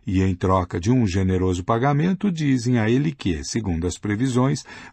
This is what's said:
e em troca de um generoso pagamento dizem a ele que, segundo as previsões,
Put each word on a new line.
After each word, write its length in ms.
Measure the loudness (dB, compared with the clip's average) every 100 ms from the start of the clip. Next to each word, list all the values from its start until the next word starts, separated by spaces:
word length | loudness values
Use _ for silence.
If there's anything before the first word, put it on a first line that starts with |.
| -2
e 160 | 2
em 140 | 2 0
troca 420 | 2 0 0 -2
de 100 | 0
um 140 | 2
generoso 600 | 2 0 0 2 0 0
pagamento 680 | -2 0 0 2 0 0 -2
dizem 480 | 0 0 0 2 2
a 100 | 2
ele 240 | 2 0
que, 300 | -2 -4 -4
segundo 440 | -4 -6 -4 -2 -4
as 100 | -4
previsões, 640 | -4 -2 0 2 0 -2 -8 -20 -8